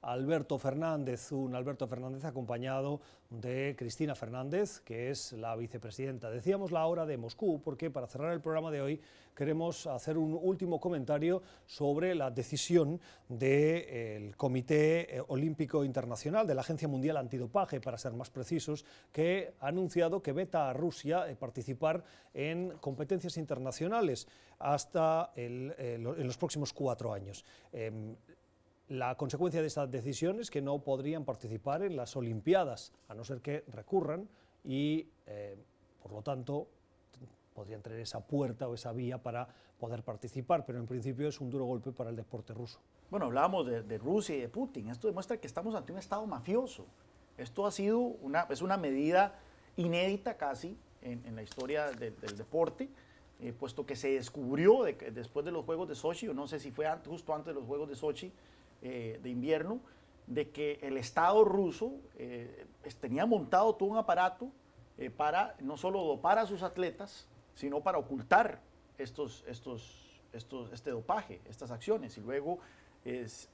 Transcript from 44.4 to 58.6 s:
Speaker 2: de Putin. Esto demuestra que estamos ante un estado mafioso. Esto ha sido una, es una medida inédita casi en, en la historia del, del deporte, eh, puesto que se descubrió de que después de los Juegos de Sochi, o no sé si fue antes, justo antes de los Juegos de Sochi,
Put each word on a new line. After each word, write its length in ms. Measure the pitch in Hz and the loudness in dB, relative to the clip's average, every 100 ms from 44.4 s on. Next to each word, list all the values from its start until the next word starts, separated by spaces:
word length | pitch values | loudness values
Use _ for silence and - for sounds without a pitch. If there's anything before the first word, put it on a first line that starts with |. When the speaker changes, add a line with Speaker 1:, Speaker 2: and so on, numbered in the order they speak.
Speaker 2:
de 80 | 120 | -2
Putin. 400 | 202 262 - 107 | -4 -4 -4 -8
Esto 160 | 120 220 | -2 -2
demuestra 320 | 185 185 233 | -2 -4 -6
que 80 | 135 | -4
estamos 280 | 113 202 | -4 -2
ante 180 | 214 131 | -4 -4
un 60 | 180 | -10
estado 280 | - 202 214 | -4 -4 -2
mafioso. 580 | 139 117 214 254 - 87 - - - - - | -6 2 2 2 -6 -16 -20 -20 -20 -20 -14
Esto 260 | 123 - | -10 -2
ha 60 | 202 | 0
sido 300 | 196 202 226 | 2 4 4
una, 460 | 247 233 135 151 170 | 2 -2 0 0 2
es 100 | 135 | 0
una 160 | 185 196 | 2 2
medida 640 | 156 135 151 180 202 - - - - - | 2 2 6 6 6 2 -20 -20 -12 -2
inédita 600 | 170 170 185 202 220 214 | 2 4 2 2 -2 -4
casi 400 | 143 127 170 208 - - | -4 -4 -8 -12 -18 -16
en, 240 | 123 120 | -10 -10
en 120 | 120 110 | -8 -10
la 60 | |
historia 440 | 107 - 131 151 147 | -10 -8 -2 0 0
del, 340 | 120 117 104 | -4 -8 -8
del 160 | 104 101 | -10 -10
deporte, 540 | 110 156 165 - 269 - - - - - | -4 2 2 0 -10 -10 -20 -20 -20 -12
eh, 120 | 123 | -10
puesto 340 | 120 135 113 139 | -6 -8 -6 -6
que 100 | 131 | -2
se 140 | 135 | 2
descubrió 720 | 135 117 147 127 143 175 247 | 2 0 -6 -2 6 8 8
de 140 | 202 - | 6 0
que 140 | 127 | -6
después 360 | 113 113 143 147 | -8 -6 -4 -2
de 60 | |
los 120 | 170 | -4
Juegos 240 | 143 160 175 | -2 -2 -2
de 60 | |
Sochi, 340 | 131 160 165 220 | -2 -2 -2 -4
o 60 | |
no 120 | 135 143 | -4 -4
sé 120 | 156 | -6
si 120 | 143 | -8
fue 160 | 120 156 | -2 -2
antes, 220 | 160 147 | -2 -6
justo 240 | 160 - | -10 -4
antes 220 | 151 151 | -6 -4
de 0 | |
los 100 | 143 | -8
Juegos 240 | 120 143 147 | -4 -4 -4
de 60 | |
Sochi, 380 | 135 151 147 180 - - - | -2 -2 -2 -8 -14 -20 -20